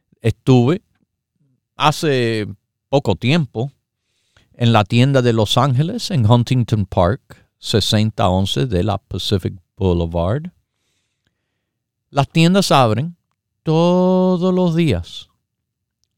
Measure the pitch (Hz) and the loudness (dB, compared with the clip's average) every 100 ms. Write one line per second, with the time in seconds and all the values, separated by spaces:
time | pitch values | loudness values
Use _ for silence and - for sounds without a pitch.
0 | _ _ 113 - - 127 120 180 - _ | _ _ -4 -4 2 4 4 -2 -6 _
1 | _ _ _ _ 135 _ _ - 143 147 | _ _ _ _ _ _ _ -2 -2 0
2 | 160 131 120 110 104 101 _ _ _ 113 | -2 0 0 -2 -6 -10 _ _ _ -2
3 | 113 92 117 165 139 110 139 - _ _ | -2 -2 0 0 -2 -6 -8 -10 _ _
4 | _ _ _ _ _ - 120 110 104 120 | _ _ _ _ _ -2 2 2 2 2
5 | 131 135 123 113 107 - 139 123 160 240 | 2 2 2 0 0 0 0 0 -2 -6
6 | - 160 107 120 117 127 113 104 95 - | -4 -2 4 2 2 -2 0 -2 -2 0
7 | 90 127 _ - _ _ - 120 - 107 | 0 -2 _ -20 _ _ -2 -2 0 0
8 | 110 - 101 92 98 - 135 90 104 101 | 0 -2 0 0 -2 -2 -2 -2 -2 -4
9 | - 95 - 101 101 95 _ _ 95 87 | -8 -10 -4 -4 -4 -10 _ _ -2 0
10 | 85 85 87 127 170 _ _ _ _ _ | -2 -4 -4 -4 -8 _ _ _ _ _
11 | _ _ _ _ _ _ _ _ _ _ | _ _ _ _ _ _ _ _ _ _
12 | _ 139 135 165 165 196 185 156 120 107 | _ -4 -2 2 2 2 2 2 2 0
13 | 160 170 _ _ _ _ - 156 170 180 | -4 -10 _ _ _ _ -4 0 2 2
14 | 185 185 185 185 185 180 180 160 165 87 | 2 2 0 0 0 0 0 0 0 -2
15 | 87 - - _ _ _ _ _ _ _ | -6 -16 -20 _ _ _ _ _ _ _
16 | _ | _